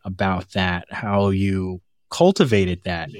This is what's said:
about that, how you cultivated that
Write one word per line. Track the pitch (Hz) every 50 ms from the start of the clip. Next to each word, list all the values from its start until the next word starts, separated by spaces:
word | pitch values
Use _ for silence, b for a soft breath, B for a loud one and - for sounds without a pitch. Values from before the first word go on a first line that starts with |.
| -
about | 98 95 - 101 95 92 87 - -
that, | - 98 92 90 87 87 - -
how | - - - 104 101 101 101 98
you | 98 98 98 98 95 95 92 92 92 90 _ _ _ _ _ -
cultivated | - - 170 190 196 - 175 123 110 101 95 90 87 -
that | - - 123 82 78 73 -